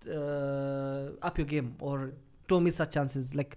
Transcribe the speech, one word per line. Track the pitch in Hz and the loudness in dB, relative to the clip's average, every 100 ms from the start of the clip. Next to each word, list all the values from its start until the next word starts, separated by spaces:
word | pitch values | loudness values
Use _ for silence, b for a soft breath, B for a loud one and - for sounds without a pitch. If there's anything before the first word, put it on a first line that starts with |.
| - | -6
uh, | 156 143 143 139 139 139 139 135 139 139 - | -4 -2 0 0 0 0 -2 -2 -4 -6 -4
up | 175 170 | -4 -2
your | 143 | 0
game," | 147 123 - | 0 -2 -4
or, | 139 139 135 135 - - - | -4 -2 -4 -8 -20 -10 4
"Don't | 185 | 6
miss | 170 170 | 6 4
such | 156 151 | 0 2
chances," | 139 135 127 143 | 0 0 -2 -2
like, | 139 | -4